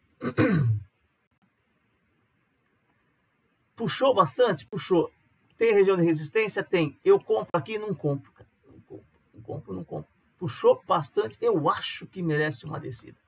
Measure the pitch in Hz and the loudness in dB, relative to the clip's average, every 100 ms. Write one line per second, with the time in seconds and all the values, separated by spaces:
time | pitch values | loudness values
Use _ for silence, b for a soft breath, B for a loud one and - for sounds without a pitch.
0 | _ _ 247 - 247 175 120 104 - _ | _ _ -6 0 2 2 0 -2 -6 _
1 | _ _ _ _ _ _ _ _ _ _ | _ _ _ _ _ _ _ _ _ _
2 | _ _ _ _ _ _ _ _ _ _ | _ _ _ _ _ _ _ _ _ _
3 | _ _ _ _ _ _ _ - 220 - | _ _ _ _ _ _ _ -8 -6 0
4 | 269 202 - - 240 170 - 190 - 175 | 2 4 2 2 2 0 -6 -10 0 0
5 | - - _ _ _ - 226 202 196 190 | 0 -6 _ _ _ -2 2 4 4 4
6 | 170 156 151 220 214 196 185 185 151 - | 2 0 -2 -4 -2 -4 -2 0 -2 0
7 | 185 196 - 214 - 170 120 220 214 175 | 4 4 4 -2 -2 -4 -4 -8 -6 -4
8 | 151 139 - - - _ _ - - - | -4 -4 -8 -20 -20 _ _ -20 -20 -20
9 | - _ _ - 113 - - 95 - 82 | -20 _ _ -20 -14 -14 -12 -12 -12 -12
10 | - _ _ _ 165 - - - - 180 | -14 _ _ _ -10 0 2 2 0 -2
11 | 147 - 220 - 240 190 151 196 - - | -2 -4 -4 -2 -2 0 0 -2 -6 -12
12 | 180 185 170 151 151 - 156 151 135 120 | -14 -8 -4 -2 -2 -6 -10 -12 -12 -14
13 | - - | -18 -20